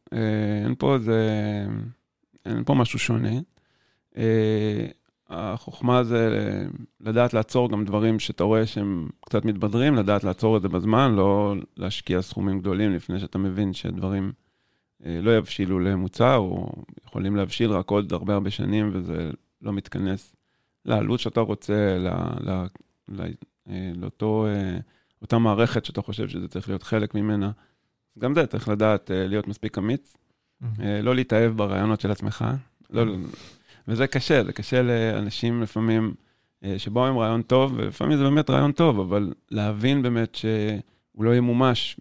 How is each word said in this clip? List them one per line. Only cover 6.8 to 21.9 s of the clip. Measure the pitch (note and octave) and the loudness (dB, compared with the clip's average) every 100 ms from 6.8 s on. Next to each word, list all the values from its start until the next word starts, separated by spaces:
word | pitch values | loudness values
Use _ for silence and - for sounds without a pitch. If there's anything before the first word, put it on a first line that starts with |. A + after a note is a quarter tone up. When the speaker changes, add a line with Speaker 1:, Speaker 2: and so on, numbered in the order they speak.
| - _ | -16 _
Speaker 1:
לדעת | G#2+ A2+ A#2+ | 0 2 2
לעצור | A2 - B2+ B2 | 2 0 0 0
גם | G#2+ | 0
דברים | G2+ G#2 A2 A2 | 0 2 2 2
שאתה | - - | -2 0
רואה | G#2 A2 A2 | 2 2 2
שהם | G#2+ G2+ F2 D2+ - - | -2 -2 -4 -6 -12 -4
קצת | A2 | -2
מתבדרים, | A2 G2+ G#2 A#2 C#3+ | 0 0 0 2 4
לדעת | B2+ G2 G2+ | 4 2 2
לעצור | G2 F2+ A2 A2 | 0 0 2 4
את | |
זה | F#2 | 2
בזמן, | F2+ G2+ A2+ C3+ | 0 2 4 4
לא | G2+ G2 G2+ G#2 G2 - - | 6 4 4 2 -2 -8 -8
להשקיע | F#2+ - - F2+ | -6 -6 -2 -2
סכומים | F#2 G2 G2 F#2+ | -2 -4 -2 -2
גדולים | F#2+ F#2 G#2+ | -2 0 0
לפני | E2+ - F#2 | 0 -2 -6
שאתה | F#2 F#2+ | -4 -2
מבין | G2 F#2 G2 | -2 0 -2
שדברים, | F2+ F2+ F2+ F#2+ G2 G2 - _ _ _ _ _ _ | -2 -6 -4 -4 -2 -4 -8 _ _ _ _ _ _
אה, | D2+ E2+ | -10 -2
לא | G#2+ A2 | 2 2
יבשילו | D#2 - F#2 F#2 | 2 -4 -2 0
למוצר, | F#2 F#2+ F#2 - B2 B2+ | 0 0 -4 2 2 4
או | F#2+ F#2 F2+ - - - - | 0 -4 -8 -12 -16 -20 -12
יכולים | - G2 G2+ | -4 -2 0
להבשיל | F#2+ - A2+ | -2 0 0
רק | F#2+ - | 0 0
עוד | G2+ F#2+ | 0 0
הרבה, | F2 F#2+ | -4 0
הרבה | G2+ G2 | 0 -2
שנים, | - F#2+ G#2+ G#2+ | -2 0 0 0
וזה | F#2 F2 D#2+ D#2+ - _ _ | -2 -4 -6 -6 -8 _ _
לא | G#2 | -6
מתכנס | G2 - F#2 F#2+ G2 - _ _ _ _ _ | -6 -6 -4 -2 -4 -8 _ _ _ _ _
לעלות | - G#2+ G#2 B2 | -2 0 0 -2
שאתה | A2+ A#2+ | -2 -2
רוצה, | G#2 G2+ - G#2 G#2 | -2 -4 -2 0 2